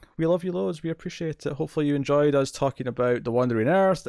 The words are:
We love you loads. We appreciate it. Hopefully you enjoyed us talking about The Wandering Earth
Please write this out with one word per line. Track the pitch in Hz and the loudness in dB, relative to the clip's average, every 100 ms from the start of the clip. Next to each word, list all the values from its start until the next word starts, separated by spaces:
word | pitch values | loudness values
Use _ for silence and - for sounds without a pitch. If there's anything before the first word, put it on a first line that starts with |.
| - - | -14 -4
We | 160 | 0
love | 180 | 0
you | 180 | 0
loads. | 180 190 160 | -4 -4 -4
We | 165 | -6
appreciate | 160 180 - 165 151 - | -8 -10 -8 -8 -6 -8
it. | |
Hopefully | 143 156 - 147 | -6 -4 -2 0
you | 143 | 0
enjoyed | 135 143 147 139 | 2 2 4 2
us | 135 | 0
talking | - 139 - 131 | -2 -4 -2 -6
about | 117 123 123 | -2 0 0
The | 123 | 0
Wandering | 117 127 113 113 | 0 2 2 2
Earth | 185 190 180 | 4 4 2